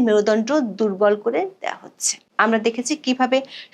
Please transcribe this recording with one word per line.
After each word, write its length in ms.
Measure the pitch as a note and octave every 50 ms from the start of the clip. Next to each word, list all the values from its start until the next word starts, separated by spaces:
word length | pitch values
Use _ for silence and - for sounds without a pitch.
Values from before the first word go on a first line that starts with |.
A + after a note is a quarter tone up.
| B3
মেরুদণ্ড 440 | A3+ G#3+ G#3 G#3 A3 G#3+ A3+ A3 A#3 D4 D#4 C4 G#3+ F#3 G3+
দুর্বল 340 | A3 G#3 F#3+ F#3 G#3 G#3 G#3 G#3 -
করে 160 | A#3 C4 D#4 G4 F#4+ - _
দেওয়া 160 | - - - - -
হচ্ছে। 300 | - - _ - - - - _ _ _ - G#3
আমরা 160 | A3 A3+ A3 G#3+
দেখেছি 280 | A#3 A3+ - B3 - D4+ D4+ -
কিভাবে 320 | C4 B3+ B3+ B3+ B3 C4 C4+ C4+ - - - - -